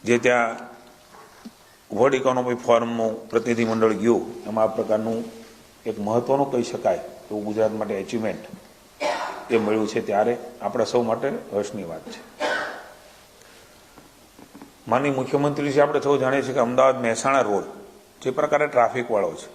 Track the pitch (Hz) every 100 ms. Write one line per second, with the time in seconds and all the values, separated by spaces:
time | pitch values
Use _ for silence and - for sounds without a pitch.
0 | 107 120 123 123 117 113 - - - -
1 | - - - - - _ - - _ 104
2 | 131 131 127 127 123 120 120 117 117 117
3 | 113 107 - 113 117 117 113 113 110 104
4 | 110 113 - - 104 110 110 - 104 110
5 | 113 113 117 - - - - - 117 104
6 | 104 117 120 139 139 123 117 - 107 92
7 | - - - 104 104 107 110 110 104 101
8 | 95 117 110 85 - - - - - -
9 | 294 - - - - 113 104 110 104 110
10 | 110 101 113 120 - - 101 117 107 120
11 | 113 113 135 - - 101 101 107 87 80
12 | - - - - 302 302 302 - - -
13 | - - - - - - - - - -
14 | - - - - - - - - - 120
15 | 143 135 127 143 143 143 143 139 147 147
16 | 139 139 127 135 127 131 117 127 135 123
17 | 120 113 135 135 107 101 - - - -
18 | - - 131 131 147 147 147 131 113 127
19 | 120 107 90 78 -